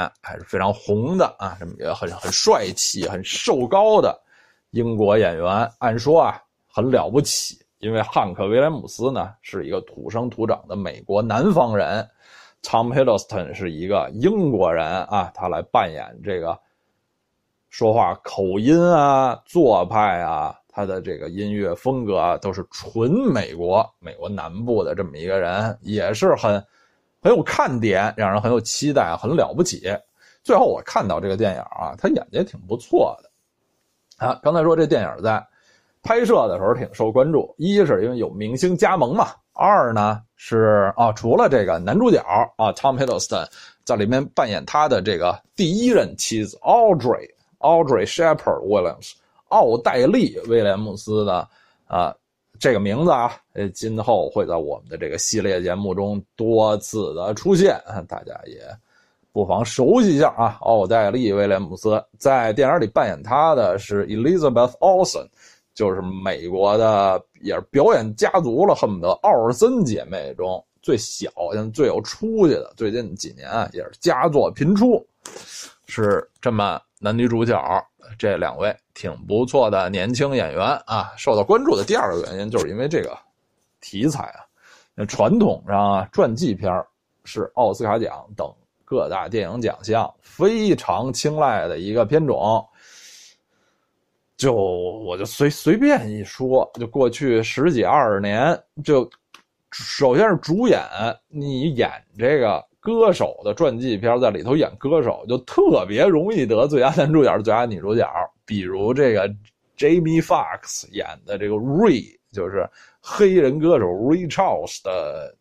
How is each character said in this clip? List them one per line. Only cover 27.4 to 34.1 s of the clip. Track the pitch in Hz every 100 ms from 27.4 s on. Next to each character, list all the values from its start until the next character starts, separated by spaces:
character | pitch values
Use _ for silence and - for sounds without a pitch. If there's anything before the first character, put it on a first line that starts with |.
看 | 147 - 254 123
点， | 110 92 110 -
让 | 101
人 | 104
很 | 117
有 | 120
期 | 113 - 147
待， | 139 87 85
很 | 120
了 | 160 -
不 | 143
起。 | 180 - 95 101 - _ _ _
最 | -
后 | 226 214
我 | - -
看 | 233 107
到 | 80
这 | 95
个 | 95
电 | 104 71
影 |
啊， | - - 76 -
他 | 196
演 | 311 -
得 | 120
也 |
挺 | 190 - 90
不 | 120
错 | - 339 - -
的。 | _ _ _ _ _ _ _ _ _